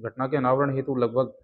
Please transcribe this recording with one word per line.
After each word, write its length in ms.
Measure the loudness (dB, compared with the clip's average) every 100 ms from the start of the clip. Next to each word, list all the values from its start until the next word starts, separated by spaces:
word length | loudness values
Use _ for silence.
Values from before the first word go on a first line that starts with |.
घटना 260 | -10 -4 -2
के 100 | 0
अनावरण 400 | 2 2 2 0
हेतु 180 | -2
लगभग 400 | 0 0 0 -2 -4